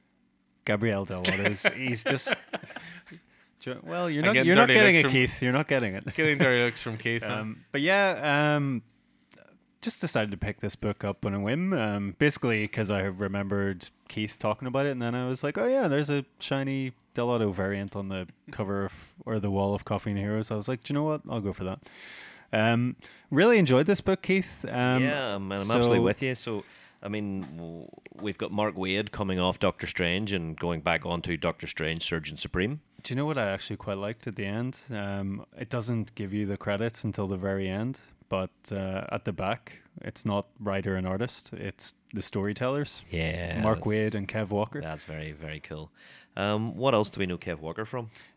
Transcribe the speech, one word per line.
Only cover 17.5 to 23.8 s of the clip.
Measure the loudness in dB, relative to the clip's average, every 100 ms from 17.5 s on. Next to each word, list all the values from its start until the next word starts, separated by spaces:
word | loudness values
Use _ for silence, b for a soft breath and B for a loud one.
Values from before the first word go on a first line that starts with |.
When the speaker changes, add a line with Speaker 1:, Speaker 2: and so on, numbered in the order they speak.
Speaker 1:
variant | 2 0 -2 -4
on | -6 -6
the | -6 -8 -14
Speaker 3:
<laughs> | -12
Speaker 1:
cover | -6 -4 -2 -4
of, | -8 -20 -14
or | -4 -2
the | 0
wall | 2 2
of | 0
Coffee | -2 -4 -2
and | -2
Heroes." | -2 -2 -2
I | -4
was | -4
like, | -6
"Do | -4
you | -2
know |
what? | -2 -4 -4
I'll | -4
go | -4
for | -4
that." | -6 -8 B B B B B B B
Um, | 4 4 4 2 -4 B B B
really | 6 8 8
enjoyed | 8 6